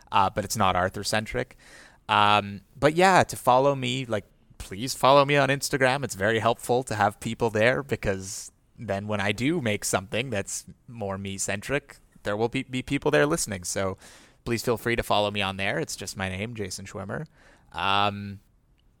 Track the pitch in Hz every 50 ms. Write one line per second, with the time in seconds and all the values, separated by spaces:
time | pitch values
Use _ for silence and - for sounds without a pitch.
0 | - - - 104 95 95 - 107 98 92 - 113 101 92 90 90 90 95 - 104
1 | 98 - 107 110 110 - - 123 127 - - _ - - - - - - _ _
2 | _ - 107 104 104 104 104 104 101 101 101 - - _ _ 127 139 151 156 170
3 | 180 190 185 156 117 - - - - 127 123 127 135 143 139 135 127 123 127 135
4 | 131 113 110 104 - _ _ _ _ _ - - - - 95 95 123 131 - -
5 | - 127 139 143 139 139 147 143 139 135 139 139 - - - 127 131 127 127 143
6 | 135 104 - 98 95 110 113 110 107 117 120 - - - 120 123 123 - 110 104
7 | 101 107 - - - 113 113 - 120 113 104 110 110 123 135 143 139 139 117 -
8 | - 110 95 95 95 95 - - - - - _ _ _ _ - 120 101 98 98
9 | 104 104 107 101 98 104 104 101 123 147 175 175 120 110 104 101 - - - 95
10 | 95 - - 110 127 139 110 98 95 - - - - - - _ _ - 120 117
11 | 101 98 95 98 98 98 98 98 - - 98 104 - - 135 147 - - - -
12 | _ _ _ - - 107 104 107 117 117 - 135 - - 127 127 120 - 139 139
13 | - 143 143 151 147 147 165 170 - - 101 92 87 - - 101 98 95 95 -
14 | - - - - - _ _ _ _ 120 117 110 - 131 117 104 - 120 117 117
15 | - - 104 101 104 104 104 104 98 95 95 95 98 104 127 165 147 - - -
16 | 101 - - 95 95 92 92 92 104 117 120 110 101 92 - - 98 - - 101
17 | 95 101 110 147 156 - _ _ _ - _ _ _ _ - 85 87 98 98 101
18 | 101 104 101 101 101 101 98 98 - _ _ _ _ _ _ _ _ _ _ _